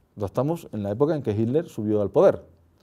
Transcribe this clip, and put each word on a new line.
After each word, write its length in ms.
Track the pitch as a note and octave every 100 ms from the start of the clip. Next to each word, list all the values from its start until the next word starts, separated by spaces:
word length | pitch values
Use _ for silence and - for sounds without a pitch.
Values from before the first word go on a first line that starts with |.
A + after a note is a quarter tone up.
| _
ya 100 | -
estamos 420 | G2 - C#3 E3+ -
en 100 | A2
la 100 | G2+
época 220 | G#2+ D3
en 80 | D#3
que 100 | A#2
Hitler 360 | G#2 A2+ C#3+ F3
subió 320 | - G#2+ G#2
al 80 | G2
poder: 340 | D3 F#3 - - _ _ _